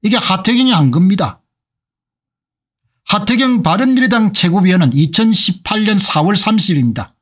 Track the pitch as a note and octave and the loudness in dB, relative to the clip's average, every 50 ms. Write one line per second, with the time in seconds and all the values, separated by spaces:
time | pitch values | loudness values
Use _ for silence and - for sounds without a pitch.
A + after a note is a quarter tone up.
0 | - G#3 G#3+ A3+ - - F#3+ F#3 F#3 G#3+ B3 A#3+ C4 B3+ A#3+ E3 D3 C3 A#2+ E3+ | 0 0 -2 0 0 -2 -4 -2 0 0 0 2 2 2 2 2 2 2 2 2
1 | F3+ F#3 G3+ F#3+ F3 A2+ - _ _ _ _ _ _ _ _ _ _ _ _ _ | 2 2 2 0 -2 -6 -6 _ _ _ _ _ _ _ _ _ _ _ _ _
2 | _ _ _ _ _ _ _ _ _ _ _ _ _ _ _ _ _ _ _ _ | _ _ _ _ _ _ _ _ _ _ _ _ _ _ _ _ _ _ _ _
3 | _ - - G#3 G3+ G3+ B3 A#3 C4+ B3+ B3 A3+ E3+ D#3 E3 G3 C4 C4 C4 B3+ | _ -4 -4 -4 -2 -2 -2 0 0 0 0 0 0 0 0 0 0 0 2 2
4 | B3+ B3 A#3+ A3+ A3 G#3 G#3 - - F3 E3 G3+ F#3 F#3 F3+ F#3 E3 C3 A#2 C#3 | 2 2 2 0 0 0 0 0 -2 0 0 2 2 2 2 2 2 2 2 0
5 | D#3 D3 - - A3+ A3+ A3 - - - F3 - _ - A3 G#3+ G#3+ G#3 G#3+ G3 | 0 0 0 0 0 0 0 0 -2 -4 -4 -6 _ -6 -4 -2 0 0 0 0
6 | G3 - - D#3 D3+ F3+ G#3 - - G#3+ A3 G#3+ - - F3 C#3+ B2+ A#2+ A2 - | -2 -2 -2 -2 0 0 0 -2 0 0 0 0 0 0 0 0 0 -2 -2 -4
7 | G2+ - _ _ | -10 -12 _ _